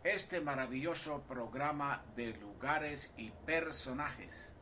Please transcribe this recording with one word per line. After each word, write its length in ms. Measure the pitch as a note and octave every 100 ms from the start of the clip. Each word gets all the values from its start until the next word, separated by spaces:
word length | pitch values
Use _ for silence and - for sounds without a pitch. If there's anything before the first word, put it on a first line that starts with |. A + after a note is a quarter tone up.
este 360 | F3 G3+ - F3
maravilloso 800 | D3+ C3+ B2+ C3 D#3+ E3 D#3 D3 -
programa 760 | B2+ A2+ A#2+ D3 D3 C#3+ C3+ - -
de 180 | A#2 A2+
lugares 760 | G#2 G2+ C3 D3+ D3+ C#3+ - -
y 120 | A2 - -
personajes. 1080 | D#3+ E3 D3+ C3 B2+ D3 C#3 E3 - - -